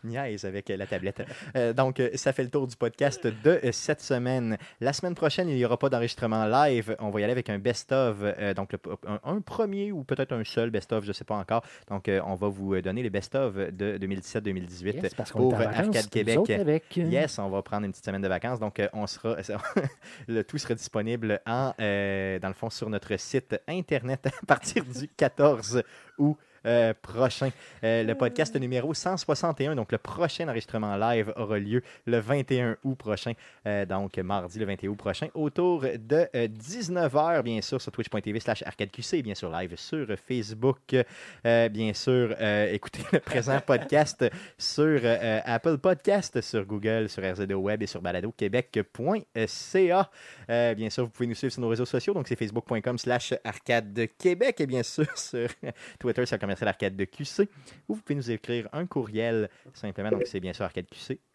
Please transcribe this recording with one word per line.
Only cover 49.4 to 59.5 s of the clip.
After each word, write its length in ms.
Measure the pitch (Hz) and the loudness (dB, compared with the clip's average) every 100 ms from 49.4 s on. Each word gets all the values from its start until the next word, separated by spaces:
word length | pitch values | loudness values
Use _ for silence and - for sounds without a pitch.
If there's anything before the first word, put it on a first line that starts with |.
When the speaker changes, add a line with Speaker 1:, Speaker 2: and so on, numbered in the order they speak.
| 110 | -4
Speaker 1:
C 460 | - - 190 185 | -4 0 4 6
A. 180 | 180 190 - - - - | 4 2 -6 -20 -18 -2
Euh, 240 | 117 120 | 2 2
bien 160 | 107 110 | 2 -2
sûr, 160 | - 120 | -2 -4
vous 60 | |
pouvez 160 | - 120 | -2 -4
nous 80 | 113 | -2
suivre 180 | 135 | -4
sur 80 | - | -2
nos 80 | 117 | 0
réseaux 160 | 113 123 | 0 0
sociaux, 280 | 127 - | 0 0
donc 140 | 196 - | -2 -2
c'est 80 | 120 | -2
facebook 300 | 107 113 - | -2 -4 -2
point 160 | 113 | -2
com 160 | 123 123 | -2 -2
slash 360 | - 120 - 123 113 | 0 0 0 -4 -4
arcade 640 | - - 117 107 104 113 _ | -8 2 2 2 -2 -2 _
québec, 420 | 185 175 254 - | 2 4 2 2
et 60 | 143 | 0
bien 180 | 127 | 0
sûr 220 | 117 - 156 | -2 0 0
<laughs> 40 | - | 0
sur 300 | - 123 120 - 135 - - - | -6 -4 -4 -4 -12 -12 -18 -4
Twitter, 260 | 123 113 123 | 0 0 0
c'est 100 | 107 | 0
le 40 | |
commercial 180 | 101 95 107 | -2 0 0
Arcade 260 | - 101 95 | 2 -2 0
de 100 | 95 | -4
Q 180 | - | -4
C. 260 | 143 - 202 - - - - | -6 0 0 0 -20 -20 -8
Ou 60 | |
vous 80 | 107 | -8
pouvez 140 | - 143 | -4 -4
nous 160 | 120 | -2
écrire 360 | 113 - 120 107 | -4 -2 -4 -4
un 140 | 147 175 | -6 -4
courriel, 600 | 143 107 107 117 113 104 | -4 -2 -2 0 2 0